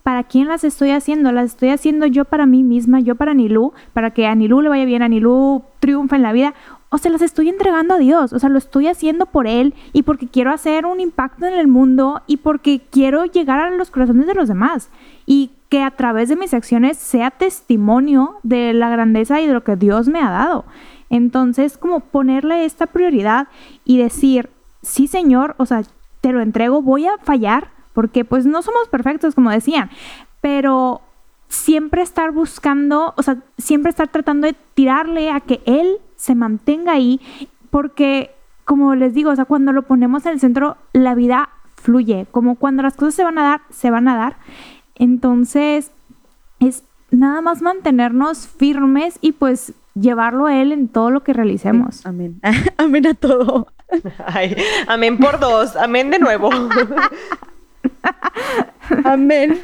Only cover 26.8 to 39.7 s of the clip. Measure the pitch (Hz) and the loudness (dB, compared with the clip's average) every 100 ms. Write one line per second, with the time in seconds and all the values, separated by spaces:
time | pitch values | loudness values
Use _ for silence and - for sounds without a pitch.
26.8 | 262 269 349 415 - 269 208 247 339 - | 0 0 0 -4 -2 -2 0 -2 -4 -16
27.8 | - 226 220 247 233 262 262 320 359 466 | -8 -4 -2 -2 -2 0 0 -2 -2 -4
28.8 | 453 - 269 302 320 269 233 220 277 302 | -2 -2 -4 -2 -2 2 2 0 -2 -2
29.8 | 185 - - - - _ 294 285 269 262 | -4 -12 -20 -20 -20 _ -4 -2 0 0
30.8 | 254 - - _ _ _ _ - - 311 | -2 -4 -14 _ _ _ _ -4 0 0
31.8 | 302 349 349 - 320 302 320 - 285 285 | 0 -2 -2 -2 -2 -2 -4 -4 -2 0
32.8 | 285 294 330 - 277 254 - - - 294 | 0 0 -2 -2 -4 -4 -8 -14 -2 0
33.8 | 320 - 311 311 302 294 302 - _ - | 0 -2 -4 -4 -2 -2 -2 -4 _ 0
34.8 | 262 277 330 330 311 285 - 247 - 277 | 2 0 -2 -4 -2 -4 -4 -4 0 0
35.8 | 359 403 - - - 240 226 214 - 311 | 0 -4 -10 -10 -2 -2 -2 -2 -2 -2
36.8 | 349 294 247 262 - - 277 _ _ 285 | 0 0 2 -2 -6 -20 -20 _ _ -4
37.8 | 285 - 277 269 - - - - - 285 | -4 -2 0 0 -6 -16 -20 -14 -2 2
38.8 | 277 262 254 240 302 269 262 285 269 | 2 2 0 0 0 0 0 0 2